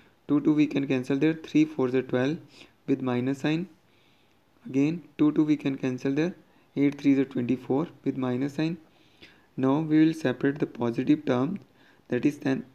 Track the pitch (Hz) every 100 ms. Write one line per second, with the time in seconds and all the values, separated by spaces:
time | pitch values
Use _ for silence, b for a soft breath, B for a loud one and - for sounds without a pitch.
0 | b b - 143 151 151 147 143 139 131
1 | 123 139 156 160 - 151 156 - 127 127
2 | 127 123 131 170 - b b b - 135
3 | 127 123 127 135 147 160 185 _ _ _
4 | _ _ _ _ _ _ - 131 147 170
5 | - - 151 151 151 147 143 135 135 127
6 | 139 139 170 - b b b - 143 139
7 | 143 135 135 135 120 123 - 131 135 -
8 | 139 135 127 123 143 139 160 170 - b
9 | b b b b b - 131 143 160 156
10 | 160 160 131 123 143 147 139 - 120 120
11 | 131 151 - 123 139 190 - b b b
12 | - 123 143 139 139 135 -